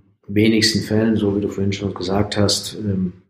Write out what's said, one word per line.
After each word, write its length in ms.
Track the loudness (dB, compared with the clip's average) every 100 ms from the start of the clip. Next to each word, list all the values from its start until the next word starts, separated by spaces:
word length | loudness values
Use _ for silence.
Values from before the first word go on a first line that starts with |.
| _ _ -2
wenigsten 520 | 2 4 4 2 0
Fällen, 360 | 0 2 2 2
so 200 | 0 0
wie 40 |
du 80 | -2
vorhin 240 | -2 -4
schon 200 | -2 -6
gesagt 420 | -6 -2 0 0 2
hast, 400 | 2 0 -6 -6
ähm, 300 | -4 -2 -4 -6 _